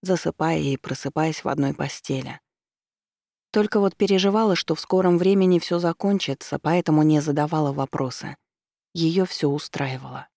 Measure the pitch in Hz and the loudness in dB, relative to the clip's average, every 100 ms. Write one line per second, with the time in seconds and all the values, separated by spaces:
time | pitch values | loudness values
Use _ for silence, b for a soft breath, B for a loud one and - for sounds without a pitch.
0 | 185 180 165 - 160 160 147 135 - - | 0 -2 -2 -2 -2 0 -2 -4 -6 -8
1 | 139 143 160 156 - 139 139 - 139 - | -6 -2 -2 -2 -4 -2 -2 -2 -6 -8
2 | - 135 131 131 _ _ _ _ _ _ | -6 -6 -6 -14 _ _ _ _ _ _
3 | _ _ _ _ _ - 208 214 202 - | _ _ _ _ _ 0 2 2 0 2
4 | 196 190 196 208 220 175 - 156 - 185 | 2 2 2 2 2 0 -2 -6 0 2
5 | 180 175 180 196 185 180 - 175 175 165 | 4 4 4 4 4 4 2 -2 -2 -2
6 | 196 202 - 135 - 143 - 175 170 151 | 0 0 -2 -6 -6 -6 0 0 4 4
7 | 156 151 151 143 151 160 147 143 135 143 | 6 4 2 -2 0 0 -2 -2 -6 -4
8 | 135 - - 139 _ _ _ _ _ 170 | -6 -6 -14 -16 _ _ _ _ _ -2
9 | 165 175 185 - 151 143 - - 139 131 | 0 2 0 0 -2 -2 -6 -6 -6 -6
10 | 131 127 - | -12 -16 -16